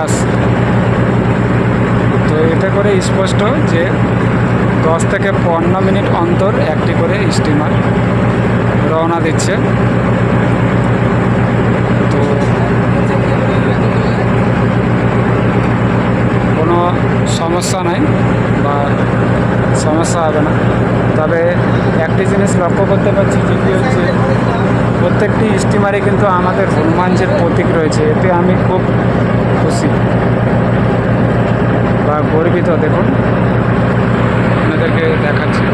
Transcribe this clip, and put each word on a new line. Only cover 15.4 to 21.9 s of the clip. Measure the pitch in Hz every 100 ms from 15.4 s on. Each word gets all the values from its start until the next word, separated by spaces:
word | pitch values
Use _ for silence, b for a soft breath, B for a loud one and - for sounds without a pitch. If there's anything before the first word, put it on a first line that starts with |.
| - - - - - - - - - - - -
কোনো | - 175 151 151 - - - -
সমস্যা | 165 175 175 190 175
নাই | 185 - - - - - -
বা | 143 143 143 - - 123 - - - - 175 -
সমস্যা | 156 156 170 175 156
হবে | 151 147
না। | - - - - - - -
তবে | 156 165 170 175 175 180 185